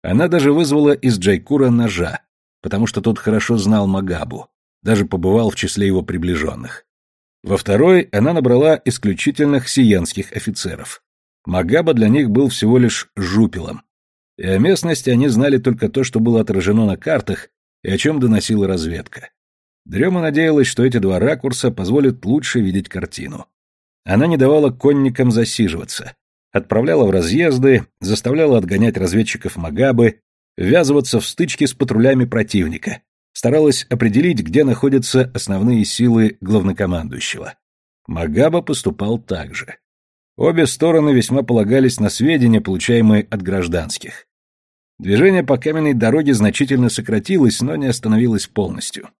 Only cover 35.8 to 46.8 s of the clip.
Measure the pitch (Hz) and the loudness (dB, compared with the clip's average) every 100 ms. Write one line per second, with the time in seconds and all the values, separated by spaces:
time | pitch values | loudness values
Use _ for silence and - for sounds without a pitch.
35.8 | 101 - 120 113 107 - 95 107 95 87 | 0 0 2 4 2 -2 -2 0 0 -2
36.8 | 95 87 73 64 - - - - _ _ | -4 -4 -6 -10 -10 -10 -14 -18 _ _
37.8 | _ _ - 82 80 107 151 170 - 143 | _ _ -12 -8 -4 0 2 0 -4 -4
38.8 | - - 101 117 - 90 73 - - - | -4 -4 -4 -6 -6 -10 -8 -14 -16 -20
39.8 | _ _ _ _ _ - 160 165 143 - | _ _ _ _ _ -2 0 2 0 0
40.8 | 165 160 151 127 117 135 123 117 101 135 | 2 2 4 2 2 -2 0 0 2 2
41.8 | 131 - 104 - 139 160 120 110 - 92 | 2 0 -4 0 0 2 4 2 0 -4
42.8 | - 117 110 107 - 104 92 98 87 85 | 0 4 4 4 0 -8 -4 -4 -2 -4
43.8 | 78 - - - _ _ _ _ _ _ | -6 -12 -14 -20 _ _ _ _ _ _
44.8 | _ _ 90 104 185 185 131 127 151 156 | _ _ 0 4 4 4 0 -2 -2 -2
45.8 | 151 127 113 151 143 117 104 - 135 131 | 0 2 2 2 2 2 2 0 0 2